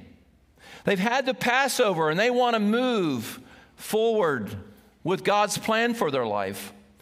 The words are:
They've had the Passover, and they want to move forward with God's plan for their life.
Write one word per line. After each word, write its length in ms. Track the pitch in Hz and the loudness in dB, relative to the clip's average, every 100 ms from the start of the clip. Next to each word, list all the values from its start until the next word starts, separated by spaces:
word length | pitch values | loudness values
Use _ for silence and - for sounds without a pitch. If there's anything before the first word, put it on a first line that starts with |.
| - - _ _ _ _ - - | -16 -20 _ _ _ _ -20 -8
They've 160 | - 196 | -2 0
had 260 | 220 254 262 | 0 0 0
the 80 | |
Passover, 760 | - 247 247 269 - 226 170 156 | -2 0 2 2 2 2 2 0
and 100 | 160 | 2
they 120 | 233 | 2
want 240 | 247 247 226 | 2 2 2
to 40 | |
move 800 | 208 233 254 226 170 127 104 - - - - - | 2 2 2 0 0 -2 -6 -12 -18 -20 -20 -18
forward 800 | - 214 226 220 170 131 104 101 - - - _ | -4 0 2 2 2 0 -4 -10 -14 -20 -20 _
with 200 | 151 185 190 | -4 -2 2
God's 320 | 208 208 - | 2 2 -2
plan 360 | - 220 240 | -2 0 0
for 160 | 233 175 | 0 0
their 160 | 131 117 | 0 0
life. 460 | 101 95 101 - - - _ | -2 -2 -6 -12 -18 -20 _